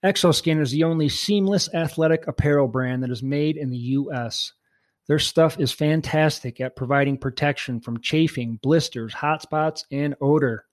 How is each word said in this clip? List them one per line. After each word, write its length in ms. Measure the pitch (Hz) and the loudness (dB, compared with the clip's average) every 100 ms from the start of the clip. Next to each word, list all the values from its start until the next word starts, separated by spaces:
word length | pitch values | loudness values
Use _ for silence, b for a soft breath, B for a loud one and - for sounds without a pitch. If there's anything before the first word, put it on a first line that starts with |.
Exoskin 560 | 190 190 180 151 - 156 | 0 4 4 4 2 0
is 120 | 143 | 0
the 140 | 139 | 2
only 260 | 165 165 147 | 2 2 0
seamless 580 | - - 208 190 196 - | 0 0 2 2 0 0
athletic 520 | 170 160 - 160 160 160 | -2 -4 0 2 2 -2
apparel 380 | - 147 143 135 | -2 2 4 2
brand 360 | 120 127 127 | 0 -2 -2
that 80 | 127 | -4
is 120 | 123 | -4
made 360 | 131 143 151 151 | -4 -2 0 -2
in 100 | 139 | -4
the 80 | 123 | -6
U 340 | 120 135 139 | -2 -2 -2
S. 440 | 131 117 - - _ _ _ _ _ - | -4 -6 -6 -8 _ _ _ _ _ 0
Their 120 | 147 | 0
stuff 420 | - - 160 - | 2 4 4 4
is 100 | 139 | -2
fantastic 920 | - 151 160 151 156 156 - 127 - | 0 0 0 0 2 2 0 -10 -6
at 140 | 127 - | -8 -6
providing 420 | 127 143 139 135 | 0 2 2 0
protection 600 | 139 127 147 139 - 120 | -4 -2 -2 -2 -6 -6
from 220 | 120 117 | -6 -6
chafing, 580 | - 156 160 - 117 113 | -2 2 2 0 -6 -4
blisters, 500 | 131 160 - 123 113 | 2 2 2 -8 -10
hot 300 | - 147 156 | -4 -2 -2
spots, 420 | - 156 156 156 - | -2 -2 -2 -4 -8
and 220 | 139 147 139 | -4 -4 -2
odor. 460 | 139 151 139 113 _ | 2 4 2 -2 _